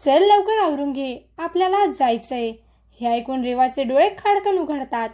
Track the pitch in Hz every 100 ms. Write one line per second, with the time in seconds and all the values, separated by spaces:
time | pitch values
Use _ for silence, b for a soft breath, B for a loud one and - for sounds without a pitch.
0 | 285 277 403 415 392 440 359 285 285 269
1 | 269 240 _ - 339 349 370 392 403 -
2 | 254 233 - 247 233 226 _ _ _ _
3 | 233 233 240 262 247 247 254 262 254 269
4 | 381 392 415 403 403 381 302 294 262 233
5 | 226